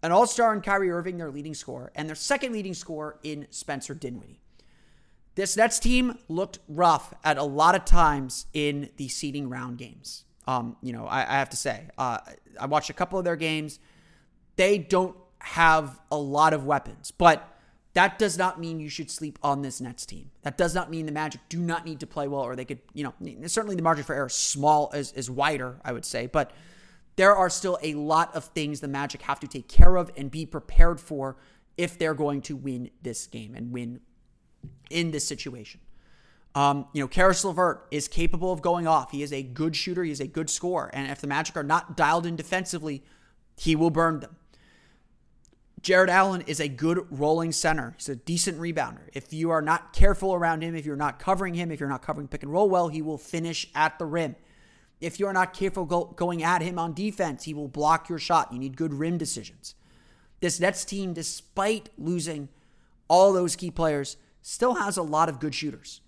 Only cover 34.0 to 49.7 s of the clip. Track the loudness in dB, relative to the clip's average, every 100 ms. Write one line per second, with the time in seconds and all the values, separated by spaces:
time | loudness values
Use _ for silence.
34 | _ _ _ _ _ _ -20 -20 -8 -4
35 | -2 -2 -6 -8 -12 -14 -18 -20 -20 -20
36 | _ -20 _ _ _ 0 2 2 -4 -6
37 | -2 4 6 4 0 0 0 0 -6 -6
38 | -2 2 2 2 0 -2 0 0 2 2
39 | 0 -8 -6 -8 -8 -4 -2 -2 -4 -4
40 | -4 -4 -6 -6 -4 -4 -2 -4 -4 -8
41 | -8 -8 -4 -4 -4 -6 0 0 -2 0
42 | 2 2 0 -6 -4 -4 -4 -8 -8 -10
43 | _ _ _ _ _ -6 0 2 2 2
44 | 0 0 -8 -20 _ _ _ _ _ _
45 | _ _ _ _ _ _ _ -14 2 4
46 | 6 6 4 2 -4 -4 -4 -2 0 0
47 | -2 -4 0 0 0 0 0 0 -4 -12
48 | -10 -10 -4 -2 -2 -4 -6 -4 -4 -6
49 | -14 -14 -12 -4 0 0 2